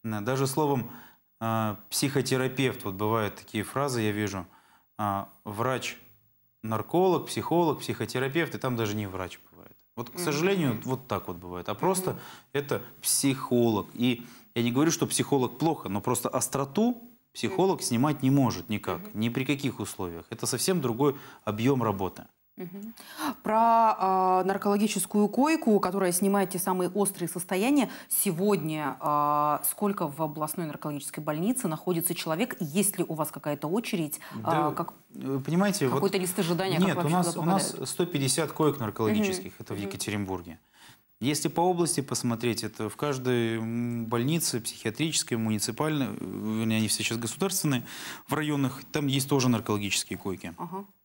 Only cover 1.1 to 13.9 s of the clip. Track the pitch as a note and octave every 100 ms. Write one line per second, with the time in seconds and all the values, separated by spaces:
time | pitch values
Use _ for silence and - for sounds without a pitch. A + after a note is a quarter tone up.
1.1 | _ _ _ A2+ A2+ A2 G#2 - - C#3
2.1 | C#3 C3 C3 C3 C3 C3 G2+ G2+ F#2+ G#2+
3.1 | A2+ G#2 - - G#2+ G2 C3 C#3+ A#2+ G#2+
4.1 | G#2 G#2 F#2+ F2 - _ _ _ - G#2
5.1 | G2 - _ G#2+ G2+ A#2+ B2+ - - -
6.1 | _ _ _ _ _ A2 A2 - E3+ F#3
7.1 | E3 - - - E3 E3 B2 - G#2+ A2
8.1 | B2+ C3 D#3 D#3 - C3 A#2+ G#2+ G#2+ G2+
9.1 | F#2 F2+ - _ E2+ - - _ - A#2
10.1 | - E3+ C#3+ F3+ G3 C#3+ G#2+ B2+ C3 -
11.1 | G2 - F2 F2 F2+ F2 G#2 E3+ F#3 F#3
12.1 | A2 - - _ C#3+ C#3 G#2+ - - -
13.1 | - C#3 C3+ - B2 A#2 G#2 F2